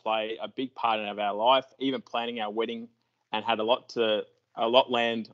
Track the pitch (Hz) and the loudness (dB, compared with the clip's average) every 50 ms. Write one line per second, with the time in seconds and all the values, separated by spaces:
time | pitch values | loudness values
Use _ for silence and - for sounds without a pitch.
0 | - 110 110 110 107 110 113 - 107 104 - - 135 127 - - - 117 110 110 | -4 -2 -2 0 -2 -4 -6 -8 -10 -10 -8 -6 -8 -8 -6 -2 0 0 0 0
1 | 104 101 101 101 104 101 98 101 110 123 135 165 160 - _ - 131 135 131 120 | -2 -4 -4 -4 -2 -2 -2 2 4 4 4 4 2 -2 _ -6 -4 -2 -2 -4
2 | - - - 120 117 117 120 117 107 104 104 110 113 117 117 117 117 117 _ _ | -6 -6 -6 -6 -4 -4 -6 -6 -6 -4 -2 -2 -2 -2 -4 -8 -12 -14 _ _
3 | _ _ _ _ _ _ - 110 107 113 113 107 107 110 127 - - - - 123 | _ _ _ _ _ _ -6 -4 0 0 0 0 2 2 0 0 -2 -4 -2 0
4 | 117 110 107 104 95 - _ _ _ _ - - 113 117 120 131 135 - 123 120 | 0 2 2 0 -2 -6 _ _ _ _ -6 -2 0 4 6 4 4 4 2 0
5 | 117 117 117 117 107 - | 2 0 0 -2 -6 -8